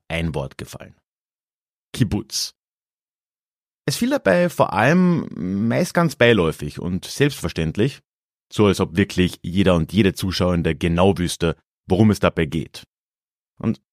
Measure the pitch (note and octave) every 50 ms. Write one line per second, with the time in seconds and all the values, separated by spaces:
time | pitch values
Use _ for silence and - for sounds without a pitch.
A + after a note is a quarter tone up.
0 | _ - E2 E2 E2 D#2+ C#2+ D2+ C2+ C#2 - - - - - - - - - _
1 | _ _ _ _ _ _ _ _ _ _ _ _ _ _ _ _ _ _ - -
2 | B2+ F#2 - G2+ - - - - - - - _ _ _ _ _ _ _ _ _
3 | _ _ _ _ _ _ _ _ _ _ _ _ _ _ _ _ _ - C#3 -
4 | A#3+ B3+ D4 C4+ - G3 F3+ F3 F3+ F3 - - B2 - - G2+ A2 C3+ E3+ F#3
5 | F3+ F3+ F3 D3 - - - - E2+ F2+ G2 G2 A2 A2+ A#2+ C3 F3 - - F3+
6 | E3+ E3 - - A#2 A#2+ A#2 G2 E2+ D#2+ D2 - - D2 - - - F2 F#2 F2
7 | - - - - C3+ D3 C#3 - - E2+ - F2 E2 D#2+ - G2 A2 C#3 - -
8 | _ _ _ _ _ _ _ _ _ _ - - G#2+ G2+ F2+ - F#2+ - D#2+ G2
9 | G2 - - - F#2 E2+ - - - F2 E2 G2 F#2+ F#2 F2+ E2+ E2 - - G2
10 | G#2+ F#2+ - - - F#2+ F2 - F#2+ F2+ F2+ E2+ D#2 E2 D#2+ - F2+ E2+ E2+ E2+
11 | F#2 G2+ F#2+ E2+ F2 D#2+ - - E2+ E2 D#2 - _ _ _ _ _ - F#2+ F2
12 | A2 G#2+ G2+ - - F2 - F2 E2 D2 D2 D#2+ - - - - - _ _ _
13 | _ _ _ _ _ _ _ _ _ _ _ - - A2+ G#2 - _ _